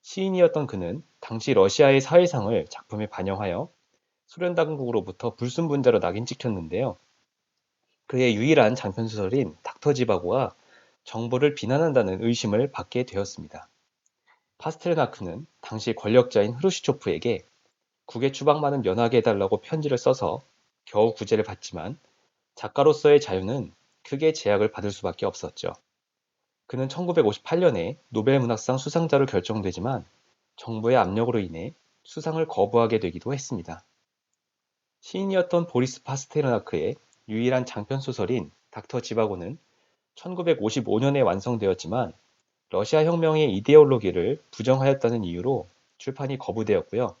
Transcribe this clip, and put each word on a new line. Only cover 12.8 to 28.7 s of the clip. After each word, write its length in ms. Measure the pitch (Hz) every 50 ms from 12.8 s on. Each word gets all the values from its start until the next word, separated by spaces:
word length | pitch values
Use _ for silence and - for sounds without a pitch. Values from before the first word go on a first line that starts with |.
| - _ - 123 123
되었습니다. 640 | - - 95 101 95 - - 82 76 - - - _ _ _ _ _ _ _ _ _ _ _ _ _ _ _ _ _ _
파스테르나크는 920 | _ - 156 156 - - 175 170 156 135 - - - 104 87 85 117 156 _ _ _
당시 340 | - - 110 110 - 123 110
권력자인 600 | - - 107 110 127 120 123 - 110 101 107 117
흐루시초프에게 880 | 123 147 190 180 - - - - - - - 82 78 - 120 110 90 - _ _ _ _ _ _ _ _ _ _ _ _
국외 260 | - - 117 123 139
추방만은 500 | 139 - 143 147 147 156 151 143 143 139
면하게 360 | 113 95 92 110 120 117 123
해달라고 400 | 120 107 120 107 98 98 95 - 101
편지를 360 | _ - - 160 147 147 135
써서 440 | 120 - 131 131 131 - 82 90 131 - _ _ _ _ _ _ _ _
겨우 280 | - - 104 107 113 110
구제를 300 | - 110 98 113 107 107
받지만 540 | - 101 - - - - 85 78 98 143 - _ _ _ _ _ _ _ _ _ _ _
작가로서의 680 | - - 104 _ - 143 156 147 147 - 151 147 143
자유는 500 | - - 92 95 92 98 123 139 107 - _ _ _ _ _ _ _
크게 300 | - 139 139 156 160 156
제약을 380 | - - 104 104 98 104 107
받을 200 | - - 95 104
수밖에 340 | 98 - - 92 85 - -
없었죠. 480 | 98 - - - 80 _ - - 50 - _ _ _ _ _ _ _ _ _ _ _ _ _ _ _ _ _ _
그는 220 | _ - 127 131 135
천구백오십팔 680 | - 170 180 175 175 165 135 104 104 - _ - 165 170
년에 380 | 185 165 123 92 82 95 143 _ _ _
노벨 300 | - 110 104 127 135 139
문학상 380 | 123 117 117 107 - -